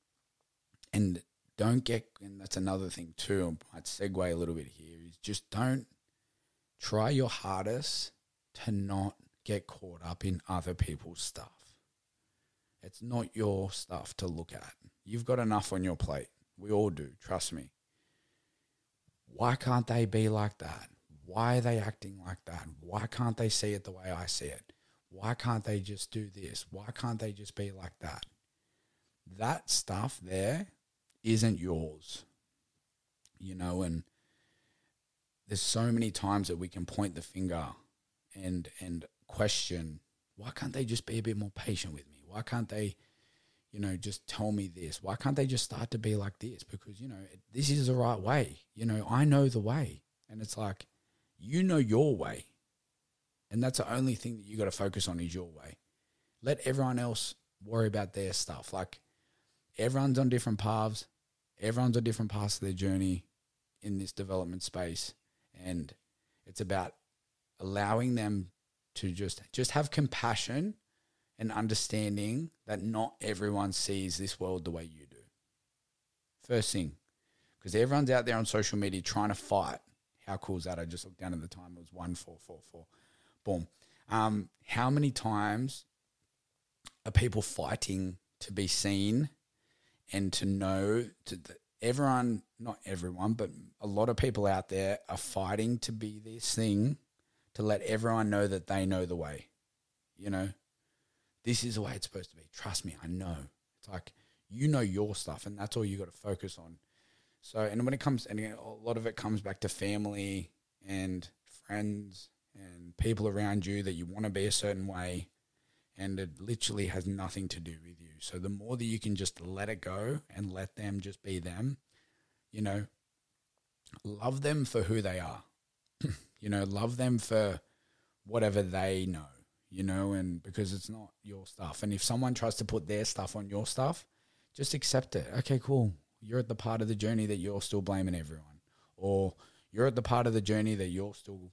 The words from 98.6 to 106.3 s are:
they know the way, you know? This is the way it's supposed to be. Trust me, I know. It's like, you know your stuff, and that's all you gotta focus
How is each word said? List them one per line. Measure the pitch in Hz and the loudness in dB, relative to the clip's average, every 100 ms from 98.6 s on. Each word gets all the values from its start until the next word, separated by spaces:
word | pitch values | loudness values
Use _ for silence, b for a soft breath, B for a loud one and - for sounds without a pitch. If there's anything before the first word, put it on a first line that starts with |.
| - | 0
they | 98 | 0
know | 95 95 87 | 2 2 0
the | 87 | -2
way, | 76 73 - _ _ _ _ _ _ _ | -4 -8 -14 _ _ _ _ _ _ _
you | 101 | -2
know? | 95 98 98 _ _ _ _ _ _ _ _ | 0 -2 -6 _ _ _ _ _ _ _ _
This | 117 120 | 0 0
is | 120 107 | 0 -2
the | |
way | 107 | -4
it's | 101 - | -4 -6
supposed | 95 90 | -8 -12
to | 85 | -18
be. | - | -20
Trust | - - 92 | -10 -4 -4
me, | 90 78 | -4 -8
I | 82 | -6
know. | 92 92 78 69 _ _ _ | -4 -4 -6 -10 _ _ _
It's | - | -10
like, | 92 - b b b b | -10 -10 b b b b
you | 113 147 | 0 2
know | 143 | 4
your | 107 95 104 | 2 2 0
stuff, | 101 - 71 101 | -2 -6 -8 -10
and | 101 | -8
that's | 101 120 | -4 0
all | |
you | 104 98 | 0 -2
gotta | 90 | -8
focus | - 104 | -8 -6